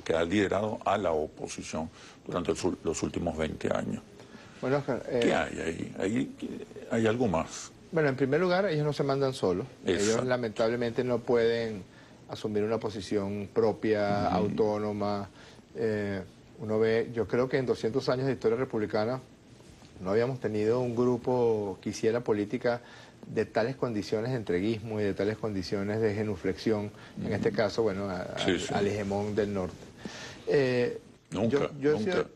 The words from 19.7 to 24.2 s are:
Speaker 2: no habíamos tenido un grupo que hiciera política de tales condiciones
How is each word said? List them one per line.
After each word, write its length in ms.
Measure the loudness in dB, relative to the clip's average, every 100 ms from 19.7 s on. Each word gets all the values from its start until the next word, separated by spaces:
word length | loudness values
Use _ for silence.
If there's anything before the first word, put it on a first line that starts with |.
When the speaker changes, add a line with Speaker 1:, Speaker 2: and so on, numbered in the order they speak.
| -20 -20 -8
Speaker 2:
no 80 | 0
habíamos 300 | 2 2 0
tenido 400 | -2 0 2 2
un 160 | 2 2
grupo 840 | 2 2 2 2 4 2 -2 -4
que 80 | -6
hiciera 320 | 0 2 2
política 600 | 2 0 0 0 0 -2 -4 -20 -20 -18 -6
de 180 | -2 0
tales 300 | 0 0 0
condiciones 560 | -2 -2 -2 -2